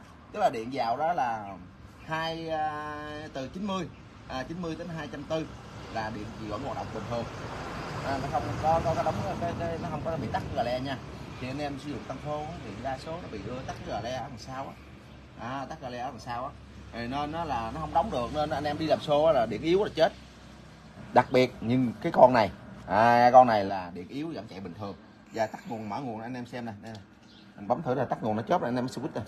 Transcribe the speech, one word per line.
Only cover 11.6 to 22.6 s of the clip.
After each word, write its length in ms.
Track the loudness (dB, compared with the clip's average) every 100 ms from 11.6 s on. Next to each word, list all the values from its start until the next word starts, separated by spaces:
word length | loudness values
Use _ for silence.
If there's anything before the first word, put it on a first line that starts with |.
| -4 -6
sử 100 | -8
dụng 140 | -8 -8
tăng 100 | -8
phô 220 | -6 -4
á, 140 | -6 -8 -10
thì 60 | -8
đa 140 | -6 -6
số 140 | -8
nó 160 | -8 -8
bị 80 | -10 -8
ưa 140 | -8 -8
tắt 80 | -10 -6
cái 160 | -6
le 80 | -4
ở 100 | -6
đằng 160 | -6 -10
sau 260 | -10 -8
á. 100 | -8 -12 -18 -18 -18 -20 -18 -12
À, 260 | -8 -6 -6
tắt 80 | -8
cái 100 | -8
le 80 | -6
ở 80 | -6
đằng 120 | -8
sau 260 | -8 -6 -6
á. 60 | -10 -16 -16 -12
Thì 140 | -8 -4
nó, 180 | -2 -2
nó 180 | -4
là 280 | -2 -2 -2
nó 60 | -4
không 140 | 2
đóng 180 | 2 2
được 180 | 0 0
nên 160 | 0 0
anh 140 | 0
em 140 | 0 0
đi 100 | 2
làm 120 | 2
xô 220 | 6 6
á 100 | 8
là 120 | 6 4
điện 160 | 0
yếu 220 | 4 4
là 60 | 4 4
chết. 180 | 4 4 -14 -18 -20 -20 -20 -20 -18 -16 4
Đặc 120 | 4 6
biệt 220 | 4 4 0
nhưng 320 | 2 4 2 0
cái 100 | 0
con 220 | 10 10
này, 180 | 10 4 0